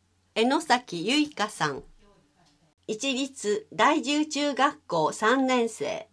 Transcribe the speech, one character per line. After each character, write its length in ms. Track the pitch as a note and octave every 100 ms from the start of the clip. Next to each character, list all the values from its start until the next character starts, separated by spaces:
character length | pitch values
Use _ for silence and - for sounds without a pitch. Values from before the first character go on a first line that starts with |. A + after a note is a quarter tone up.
| _ _ _
江 100 | -
野 160 | A#3+ D#4
崎 440 | D#4+ B3+ - E3+
結 300 | F3+ D4 D4
香 140 | - G#3
さ 200 | - D#3
ん。 160 | C3 - - - _ _ _ _ _ _ _ -
一 280 | A3 C#4
律 520 | B3+ C4+ - G#3 G#3 -
第 300 | - B3 D#4
十 240 | B3 D4 D4+
中 280 | C#4 D4
学 260 | B3 C#4+ - -
校 260 | E3+ D3+
三 340 | G#3 A3 C4+ C4
年 220 | B3+ A#3
生。 400 | - C3 F2 -